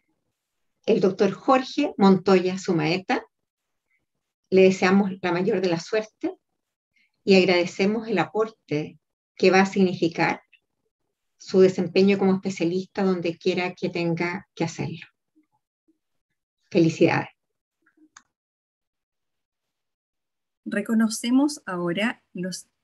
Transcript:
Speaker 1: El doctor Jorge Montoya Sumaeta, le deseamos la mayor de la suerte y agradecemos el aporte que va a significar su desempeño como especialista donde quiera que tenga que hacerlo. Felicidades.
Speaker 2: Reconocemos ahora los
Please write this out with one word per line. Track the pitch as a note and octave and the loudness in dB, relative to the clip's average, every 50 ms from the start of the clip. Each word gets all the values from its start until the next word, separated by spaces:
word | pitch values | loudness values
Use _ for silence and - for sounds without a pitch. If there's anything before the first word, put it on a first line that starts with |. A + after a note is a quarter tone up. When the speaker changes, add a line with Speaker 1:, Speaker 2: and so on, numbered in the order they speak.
| _ _ _ _ _ _ _ _ _ _ _ _ _ _ _ _ _ | _ _ _ _ _ _ _ _ _ _ _ _ _ _ _ _ _
Speaker 1:
El | - A3 F#3+ | 0 0 2
doctor | F#3+ F#3+ F#3+ - G#3 G3 | 2 0 0 0 0 -2
Jorge | - - - C4+ C4 B3+ B3+ - - D4 C#4+ - - | -2 -2 0 2 2 2 0 -2 -4 -4 -4 -4 0
Montoya | C4+ G3+ F#3+ F#3+ F#3 - G3 F#3+ F#3 F3+ F#3 F#3 F#3+ | 2 4 4 4 4 4 4 4 4 2 0 -4 -6
Sumaeta, | - - F3 D#3+ D3+ D#3 F3 F#3+ F#3+ - B3+ A4 - - _ _ _ _ _ _ _ _ _ _ _ _ _ _ _ _ _ _ _ _ _ _ _ - | -4 -4 -2 -2 -2 -2 -4 -4 -4 -4 -6 -6 -6 -10 _ _ _ _ _ _ _ _ _ _ _ _ _ _ _ _ _ _ _ _ _ _ _ 0
le | F#3+ F#3+ | 4 6
deseamos | F#3+ F#3+ F#3+ - F#3+ F#3 G3 G3 G#3 F#3+ F#3 - | 6 6 4 2 2 4 4 4 2 0 -4 -6
la | - F3+ | -6 -4
mayor | E3+ F3+ F#3+ G#3+ G#3+ F#3 | -4 -2 -2 -2 -2 -2
de | F#3+ F3+ | -2 -2
la | E3 E3 | -4 -4
suerte | - - A3 G#3+ G#3+ - _ _ - F#4 F#4+ - _ _ _ _ _ _ _ _ _ _ _ _ _ _ _ _ - | -6 -4 -6 -6 -6 -6 _ _ -10 -10 -10 -12 _ _ _ _ _ _ _ _ _ _ _ _ _ _ _ _ 0
y | G#3 F#3+ | 4 4
agradecemos | F#3 F3+ F#3 F3+ F3 E3+ F3 - - F#3+ G3+ G#3+ A#3 A3 A3+ | 4 4 4 2 2 0 -2 -2 -2 -2 -2 -2 -2 -4 -4
el | G#3 F3 | -2 -4
aporte | D#3 - - G#3+ A3 G#3+ - _ _ - D3 D3+ D#3 - - _ _ _ _ _ _ _ _ | -4 -2 -4 -4 -4 -4 -6 _ _ -8 -6 -6 -6 -8 -14 _ _ _ _ _ _ _ _
que | - - F#3 | 0 2 4
va | F#3 F#3+ | 4 4
a | G3 | 2
significar | F#3+ - G3+ F#3+ F3+ F#3 - E3+ E3 - - D#3+ - - - _ _ _ _ _ _ _ _ _ _ _ _ _ _ _ _ _ _ _ | 2 2 0 0 0 0 -2 -4 -4 -2 -2 -4 -4 -4 -6 _ _ _ _ _ _ _ _ _ _ _ _ _ _ _ _ _ _ _
su | _ - - - F#3+ | _ -8 -2 2 4
desempeño | F#3+ F#3 F#3 - F3+ E3+ - F#3+ G3 G3 G3+ G3 | 4 4 4 0 -4 -2 2 2 4 4 4 2
como | G3 F#3+ F#3+ | 2 0 0
especialista | F#3+ - G3 F#3+ - E3+ E3+ F3 F#3 F#3+ - - G#3 G3 | 0 -2 -6 -6 -4 -4 -4 -4 -4 -6 -8 -6 -4 -2
donde | F#3+ F#3 F3 E3+ E3+ E3 | -2 -2 -2 -4 -6 -6
quiera | - - F#3 F3 F3+ F3+ F3+ - | -4 -4 -4 -2 -2 -4 -6 -6
que | - - F3+ | -8 -8 -6
tenga | F3 F3 E3+ E3+ E3 E3 F3 F3 F3+ G3 - _ _ | -4 -4 -4 -2 -2 -2 -4 -4 -6 -8 -12 _ _
que | - E3 | -6 -6
hacerlo. | E3 - - C#3 - E3 - - - _ _ _ _ _ _ _ _ _ _ _ _ _ _ _ _ _ _ _ _ _ _ _ _ _ _ _ _ _ _ _ - | -6 -6 -8 -10 -10 -10 -14 -18 -20 _ _ _ _ _ _ _ _ _ _ _ _ _ _ _ _ _ _ _ _ _ _ _ _ _ _ _ _ _ _ _ -4
Felicidades. | - F#3 E3 E3 - - E3+ C#3+ D3 D3+ - - _ _ _ _ _ _ _ _ _ _ _ _ _ D#4 D#4 D#4 _ - _ _ _ _ _ _ _ _ _ _ _ _ _ _ _ _ _ _ _ _ _ _ _ _ _ _ _ _ _ _ _ _ _ _ _ _ _ _ _ _ _ _ _ _ _ _ _ _ - | 0 2 2 2 2 2 2 2 2 0 -4 -8 _ _ _ _ _ _ _ _ _ _ _ _ _ _ _ _ _ -20 _ _ _ _ _ _ _ _ _ _ _ _ _ _ _ _ _ _ _ _ _ _ _ _ _ _ _ _ _ _ _ _ _ _ _ _ _ _ _ _ _ _ _ _ _ _ _ _ -12
Speaker 2:
Reconocemos | G#3+ G3+ G3+ G3+ - A3+ A3 A3+ G#3+ - - - A#3 B3+ C4+ C#4+ D4+ D4 - - | -8 -6 -6 -4 -2 0 0 0 0 -2 -4 -4 0 2 2 2 0 -2 -6 -12
ahora | F#3+ F#3 F3 F3 E3+ F3 F#3+ G#3+ B3 - _ _ _ | -10 -8 -6 -6 -4 -4 -2 -4 -4 -6 _ _ _
los | - F3+ F3+ F#3 F3 - - _ _ _ | -12 -10 -10 -8 -10 -12 -16 _ _ _